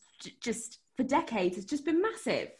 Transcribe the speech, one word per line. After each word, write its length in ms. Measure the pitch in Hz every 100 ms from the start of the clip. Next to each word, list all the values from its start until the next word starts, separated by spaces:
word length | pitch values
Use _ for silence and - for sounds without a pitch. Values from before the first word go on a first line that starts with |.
| _ -
j-, 120 | 277 -
just, 380 | 240 214 - - _ -
for 60 |
decades, 540 | 220 277 - 226 180 202
has 100 | 196
just 200 | 294 330
been 180 | 320
massive. 480 | 440 - 233 135 -